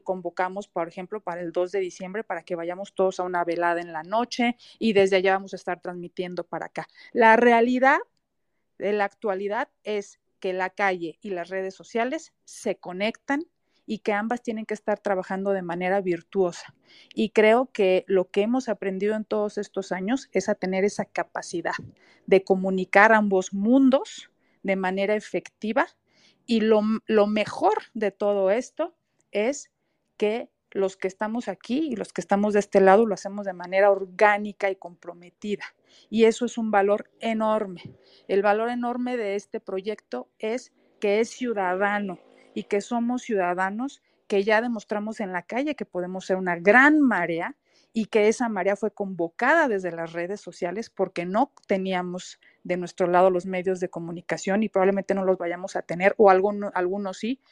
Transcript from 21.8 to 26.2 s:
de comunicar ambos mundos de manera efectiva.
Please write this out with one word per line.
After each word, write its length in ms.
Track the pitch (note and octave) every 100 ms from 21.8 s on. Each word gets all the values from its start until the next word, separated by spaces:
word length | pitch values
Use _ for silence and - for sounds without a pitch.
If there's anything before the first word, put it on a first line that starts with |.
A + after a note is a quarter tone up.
| - - _ _ -
de 180 | F#3+
comunicar 720 | F#3+ F#3+ F#3+ F#3+ F#3 G3 G#3+
ambos 400 | A3 G#3 F#3+ F#3
mundos 760 | G3 G#3 C4+ C4+ C4+ A4 - - _ _ _
de 140 | F#3+ F#3+
manera 400 | F#3 F#3+ G3 G#3+
efectiva. 720 | - F#3 - _ G#3+ A3+ E4+ _ _ _